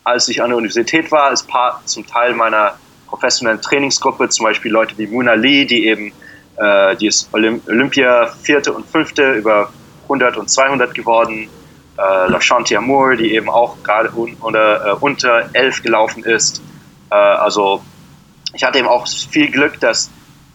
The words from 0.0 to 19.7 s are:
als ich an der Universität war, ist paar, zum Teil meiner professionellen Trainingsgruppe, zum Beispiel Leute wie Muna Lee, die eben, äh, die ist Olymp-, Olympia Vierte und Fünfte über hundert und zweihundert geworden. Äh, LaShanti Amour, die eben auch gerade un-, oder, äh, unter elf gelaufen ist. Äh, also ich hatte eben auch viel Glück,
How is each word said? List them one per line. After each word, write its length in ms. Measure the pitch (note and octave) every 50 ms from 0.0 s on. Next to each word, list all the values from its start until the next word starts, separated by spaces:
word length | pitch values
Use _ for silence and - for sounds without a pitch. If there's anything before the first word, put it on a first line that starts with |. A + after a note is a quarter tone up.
| -
als 240 | A#2 B2 B2 -
ich 160 | B2+ A2+ - A#2
an 60 | A#2+
der 80 | B2
Universität 540 | A#2+ A2+ G2 - A#2+ A2+ - D#3+ D#3+ D#3 - D#3
war, 180 | D3+ C#3+ C3+
ist 160 | B2 A#2 -
paar, 340 | - - B2 B2 B2 A#2+ - -
zum 200 | - - A2+ G#2
Teil 280 | - - A#2+ A#2+ B2 A#2+
meiner 400 | A2+ A2+ A2 A2 G#2+ G#2 G2+ - - _ _ _ _ _
professionellen 540 | - - - - B2 - - B2 A2+ A2 G#2
Trainingsgruppe, 680 | - - D3 C#3 C#3 C3+ - - - C3 B2+ - B2+
zum 160 | A#2+ - - A2+
Beispiel 260 | G#2+ G#2 - - A#2
Leute 280 | G#2+ A2 A2+ G#2+ G2+
wie 100 | G#2+ G#2+
Muna 260 | G2+ A2+ B2+ B2 A#2+ A2+
Lee, 300 | A2 A2+ C3+ C#3+ C#3 C#3
die 220 | - B2 A#2 G#2+
eben, 240 | A2 A2 G2+ G#2+ G#2 - - - - - - - _ -
äh, 380 | - G#2 G#2 G2+ G2 G2 F#2+ F#2+
die 100 | - G#2+
ist 260 | G#2 - - - - -
Olymp-, 340 | G#2+ A2 A2 A#2 - -
Olympia 600 | - G#2 A#2+ C#3 C3+ - C#3 B2+ B2 B2 A#2+ A#2 - - - -
Vierte 300 | - D3 C#3+ C#3+ D3 C3
und 120 | A2+ G#2+
Fünfte 460 | - - D#3+ D3 - - D3+ C#3 C3+
über 400 | C3 G#2+ G#2 A2 G#2+ G#2 G#2 - - - - - - - - -
hundert 260 | C#3 C3 B2 B2 A#2
und 160 | A2+ G2+ -
zweihundert 420 | - C3 C3+ C3+ C#3 B2+ B2 B2 -
geworden. 560 | A#2+ A2 A2+ A2+ A2+ A2+ A2 A2 A2 A2 - - - - - - - - - -
Äh, 320 | - G2 F#2+ G2 F#2 F#2 F#2
LaShanti 460 | F2+ F2 - - C3 A#2+ A2+ - A#2
Amour, 400 | G#2 A#2 C3 C#3 C#3 C3+ C3 B2+
die 180 | A2+ A2+ G#2 G#2+
eben 160 | A2+ G2+ -
auch 320 | - A#2 A#2+ - - -
gerade 300 | - G#2+ G#2 A2 A2+ G#2+
un-, 260 | A2+ A2+ A#2 A#2 - -
oder, 440 | A2+ A2 A2 A2 G#2+ G#2+ G#2 - G#2+
äh, 60 | G#2 G2+ G2
unter 500 | C#3 C#3+ C3+ - - B2 A#2 A#2 A2+ - -
elf 280 | B2 C3 C3 B2 -
gelaufen 420 | - A#2+ A2+ G#2+ A2 A2 - A2 -
ist. 380 | A2+ A2+ G#2 - - - - - - - - - - - - - -
Äh, 60 | G#2
also 640 | G#2 G2+ G2+ G2 - G#2 G#2 G2+ G#2 G2+ G2 G2 F#2 - - - - - - - - _ _ _ _ - - -
ich 100 | - C3
hatte 140 | B2+ C3+
eben 120 | C3+ A#2 A#2+
auch 180 | A#2+ B2 -
viel 420 | - - - - - - D#3 D3 C#3+
Glück, 300 | - C#3 D3 D#3